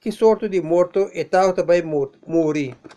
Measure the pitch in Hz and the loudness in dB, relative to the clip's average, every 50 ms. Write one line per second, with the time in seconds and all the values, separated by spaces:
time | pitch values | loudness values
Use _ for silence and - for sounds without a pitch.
0 | - 220 220 - 226 220 220 214 226 208 190 185 160 160 170 175 180 175 - 190 | -10 -10 -2 2 2 2 2 2 -2 -4 -4 -4 -2 0 2 2 2 2 0 -2
1 | 196 196 - 165 156 - - 185 190 185 180 185 170 156 175 175 165 160 156 143 | -2 -2 -4 -8 -6 -2 0 2 2 2 0 0 0 2 2 2 0 -2 -4 -4
2 | 139 - - _ _ - 165 165 165 151 151 151 139 - - - - - - | -4 -6 -8 _ _ -2 0 0 0 0 0 -2 -4 -8 -10 -16 -20 -20 -20